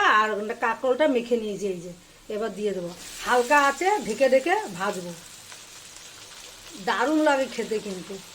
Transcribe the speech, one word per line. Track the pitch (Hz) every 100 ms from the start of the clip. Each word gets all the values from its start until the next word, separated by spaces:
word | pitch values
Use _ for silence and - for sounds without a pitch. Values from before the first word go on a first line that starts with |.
| 392 214
আর | 214 202 214 -
কাঁকরোলটা | 240 220 262 254 302
মেখে | 247 240 233
নিয়েছি। | 214 190 202
এই | 180
যে | 175 175 - - -
এবার | 208 220 190
দিয়ে | 208
দেবো, | 185 175 175 - - 202
হালকা | 247 240 294 277
আছে | 277 359 415 208
ঢেকে | 226 269
ঢেকে | 262 330 403 403
ভাজবো। | 170 196 185 175 170 - - - - - - - - - - - - - - - 269 196
দারুণ | 196 262 311
লাগে | 311 269 262
খেতে | - 196 214
কিন্তু, | 202 185 165 196 -